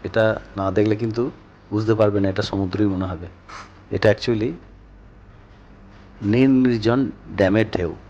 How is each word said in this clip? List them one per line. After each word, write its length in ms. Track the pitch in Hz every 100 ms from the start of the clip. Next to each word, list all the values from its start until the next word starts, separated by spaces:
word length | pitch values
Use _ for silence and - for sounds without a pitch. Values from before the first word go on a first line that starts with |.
এটা 360 | 90 110 110 107 - 98
না 140 | 98
দেখলে 240 | 95 107 104
কিন্তু 360 | 117 110 131 - - - -
বুঝতে 260 | 104 107 110
পারবেন 280 | 104 101
না, 60 | 98
এটা 120 | 98
সমুদ্রই 440 | 98 98 95 98 104
মনে 200 | 92 92
হবে। 220 | 85 90 - - - - - -
এটা 200 | - -
actually 400 | 101 - 113 117 170 - - - - - - - - - - - - - - - -
নীল 280 | 101 117 135
নির্জন 640 | 131 127 117 110 123 123 - - -
ড্যামের 300 | 95 107 104
ঢেউ 240 | - 85 - -